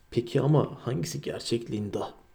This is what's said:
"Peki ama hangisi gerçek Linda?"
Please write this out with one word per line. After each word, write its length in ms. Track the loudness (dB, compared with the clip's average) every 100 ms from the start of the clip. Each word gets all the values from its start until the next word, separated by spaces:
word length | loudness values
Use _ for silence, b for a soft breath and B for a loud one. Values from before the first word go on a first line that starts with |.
| -4
"Peki 300 | -2 2 2
ama 360 | 6 6 4 -2
hangisi 400 | -4 -2 -2 -4
gerçek 500 | -6 -6 -2 -2 -2
Linda?" 420 | -4 -2 -4 -4 -10 -20